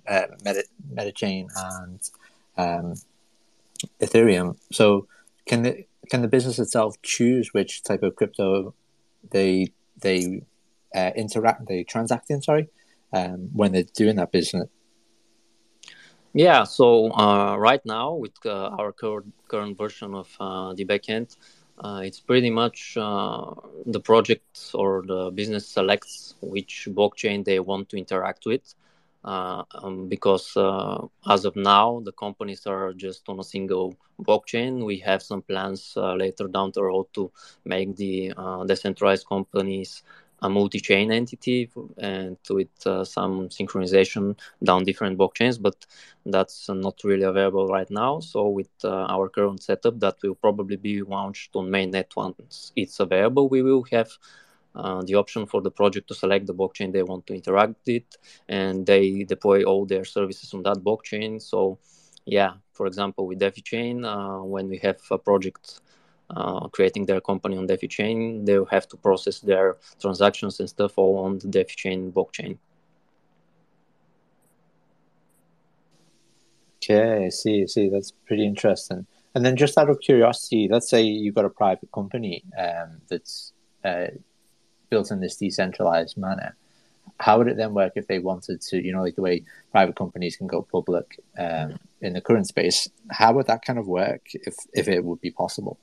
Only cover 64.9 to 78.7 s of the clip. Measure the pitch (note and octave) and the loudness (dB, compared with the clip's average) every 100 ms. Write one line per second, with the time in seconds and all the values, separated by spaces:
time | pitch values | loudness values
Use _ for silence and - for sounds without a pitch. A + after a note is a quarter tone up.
64.9 | F#2+ - F#2+ - G2 F#2 - - - _ | -2 -2 -2 2 2 0 -10 -18 -20 _
65.9 | _ _ _ - - G2 F#2 - - F#2+ | _ _ _ -12 -8 -6 -6 -4 2 2
66.9 | G#2 G2 F#2+ - G2 G#2 F#2+ F#2+ F#2+ - | 2 -2 -2 0 -2 -2 -4 -2 -2 -4
67.9 | - G#2+ A2+ A2+ A2 G2+ G2 F#2+ G2 - | -4 -2 -2 -4 -2 2 2 4 0 0
68.9 | - G2+ F#2 G2+ - G#2 F#2+ F#2+ - - | -2 0 2 0 -4 0 2 2 0 -10
69.9 | - G2 F#2 G2+ - G#2 - G2 - G2+ | -8 -4 2 2 2 -4 -6 -8 -4 -2
70.9 | - F#2+ G2 F#2+ F#2+ F#2+ F#2+ F#2 - F#2+ | 2 2 2 0 -4 -2 0 0 -4 -6
71.9 | F#2 F#2 F#2 - - - - _ _ _ | -4 -4 -2 -2 -4 -10 -12 _ _ _
72.9 | _ _ _ _ _ _ _ _ _ _ | _ _ _ _ _ _ _ _ _ _
73.9 | _ _ _ _ _ _ _ _ _ _ | _ _ _ _ _ _ _ _ _ _
74.9 | _ _ _ _ _ _ _ _ _ _ | _ _ _ _ _ _ _ _ _ _
75.9 | _ _ _ _ _ _ _ _ _ - | _ _ _ _ _ _ _ _ _ 2
76.9 | G#2 A2+ G#2+ F#2 - A2 G#2 F#2 A2+ G2 | 4 4 2 0 -2 0 2 2 2 2
77.9 | G2 F#2+ - - G#2+ G#2 G2+ A2 | 0 -4 -10 -4 0 0 2 2